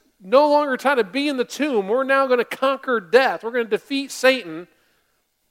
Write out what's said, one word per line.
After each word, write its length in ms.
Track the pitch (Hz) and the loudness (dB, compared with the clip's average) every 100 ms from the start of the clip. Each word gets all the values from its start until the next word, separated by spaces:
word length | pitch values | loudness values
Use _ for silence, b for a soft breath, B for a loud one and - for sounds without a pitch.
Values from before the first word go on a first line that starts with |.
| _ _ | _ _
no 280 | 185 254 294 | 2 4 4
longer 300 | 294 294 254 | 2 0 -2
time 180 | 262 262 | 0 0
to 80 | |
be 240 | 190 262 294 | 0 -2 -2
in 80 | 262 | -2
the 80 | |
tomb. 440 | 240 - 294 226 190 | -4 -4 -2 -2 0
We're 160 | 254 | -2
now 220 | 262 269 269 | 2 2 2
gonna 200 | 247 - | 0 -2
conquer 520 | - 269 262 269 233 | -4 -2 -2 -2 -4
death. 460 | 165 240 247 165 | 2 2 2 -2
We're 60 | 226 | -4
gonna 140 | 240 | -4
defeat 460 | 220 202 - 277 269 | -2 -6 -4 -6 -6
Satan," 560 | - 262 262 175 160 180 _ _ _ _ _ _ _ _ | 0 0 0 -4 -14 -16 _ _ _ _ _ _ _ _